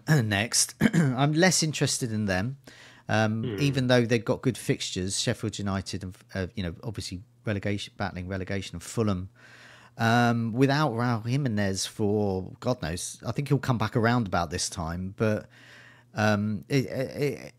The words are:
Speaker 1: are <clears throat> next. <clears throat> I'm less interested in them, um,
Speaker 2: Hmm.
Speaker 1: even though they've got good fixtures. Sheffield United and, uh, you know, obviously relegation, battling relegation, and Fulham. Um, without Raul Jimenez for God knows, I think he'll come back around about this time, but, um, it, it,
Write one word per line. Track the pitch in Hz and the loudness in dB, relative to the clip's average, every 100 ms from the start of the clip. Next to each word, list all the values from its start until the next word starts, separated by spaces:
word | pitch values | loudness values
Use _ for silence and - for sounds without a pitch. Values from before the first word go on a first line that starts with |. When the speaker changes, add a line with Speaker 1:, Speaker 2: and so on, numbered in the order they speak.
| - | 2
Speaker 1:
are | 156 | 4
<clears throat> | |
next. | 107 101 117 - - - | 4 2 2 0 0 2
<clears throat> | - | 2
I'm | 170 139 123 143 | 4 4 4 2
less | 156 185 - | 4 4 4
interested | 160 - 139 - 123 | 0 0 0 0 -2
in | 107 | 0
them, | 104 90 113 139 - - - - - | 0 0 0 -6 -14 -20 -20 -16 0
um, | 107 110 110 | 2 2 0
Speaker 2:
Hmm. | 120 101 | -4 0
Speaker 1:
even | 143 135 123 | 0 2 4
though | 123 117 | 4 6
they've | 120 | 2
got | - 92 | 2 0
good | 131 104 | 0 -2
fixtures. | - 123 - 92 95 - | -2 -2 -2 -4 -2 -2
Sheffield | - 113 110 - | -2 -2 -4 -4
United | 101 95 - 92 | -4 -4 -4 -8
and, | 92 - - | -10 -14 -10
uh, | 101 90 | -6 -4
you | - | -4
know, | 87 - | -6 -6
obviously | - 101 - 92 - _ | -10 -10 -10 -12 -14 _
relegation, | 113 98 104 104 - - | -4 -4 -2 -4 -6 -6
battling | 98 87 90 | -6 -6 -6
relegation, | 95 90 98 - 87 | -6 -4 -6 -6 -10
and | |
Fulham. | - 120 107 92 95 - - - - - - - | -6 0 0 0 -4 -14 -20 -20 -20 -20 -20 -2
Um, | 113 120 120 117 117 | 2 4 4 2 0
without | 117 135 143 151 | 2 2 4 0
Raul | 113 120 113 113 | 0 0 0 0
Jimenez | 135 135 104 101 95 - | -2 0 0 0 0 -4
for | - 101 104 101 95 95 - | 0 2 2 2 0 -4 -4
God | 120 127 | -2 -2
knows, | 76 90 - - - | -2 -4 -6 -8 -6
I | |
think | 131 139 | -4 0
he'll | 139 | 0
come | - 113 | 2 0
back | 110 127 | 0 2
around | 113 123 98 | 2 2 2
about | 90 85 | 0 0
this | 87 - | -2 -4
time, | - 82 85 92 - | -4 -6 -4 -8 -2
but, | 110 107 - - - - - - _ | 0 0 -4 -18 -20 -20 -20 -20 _
um, | - 107 104 107 104 - | 0 2 4 0 -4 0
it, | 139 110 | 0 0
it, | 131 131 85 143 78 65 | -4 -6 -4 -4 -4 -12